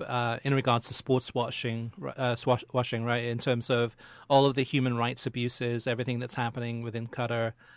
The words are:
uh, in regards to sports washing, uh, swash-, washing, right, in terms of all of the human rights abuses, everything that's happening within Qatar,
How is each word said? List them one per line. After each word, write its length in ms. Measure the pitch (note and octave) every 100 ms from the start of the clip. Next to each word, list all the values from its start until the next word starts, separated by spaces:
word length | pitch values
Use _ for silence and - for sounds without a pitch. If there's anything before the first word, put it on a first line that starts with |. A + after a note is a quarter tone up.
| -
uh, 320 | B2 A#2+ A#2
in 100 | C#3
regards 340 | C3+ B2+ A#2 -
to 60 |
sports 400 | - - B2+ -
washing, 580 | B2+ A#2 - A#2+ A2+ A#2 - C3+ C3+
uh, 200 | B2 A#2
swash-, 280 | C3+ B2+ -
washing, 320 | B2+ A#2+ A#2
right, 200 | A#2 A#2+
in 120 | A#2+ A#2
terms 320 | C#3 A#2+ -
of 280 | A#2+ A#2 - - - -
all 160 | C#3 C#3
of 80 |
the 80 | C3
human 340 | B2+ C#3+ B2+ A#2
rights 300 | A#2 B2 B2+
abuses, 600 | B2 A#2+ - A#2+ A#2 B2+
everything 320 | A#2+ B2+ A#2+
that's 160 | B2
happening 480 | - A#2 A#2+ A#2 A#2
within 240 | A#2 A2+ A#2
Qatar, 460 | - A#2+ A#2 A2+ - -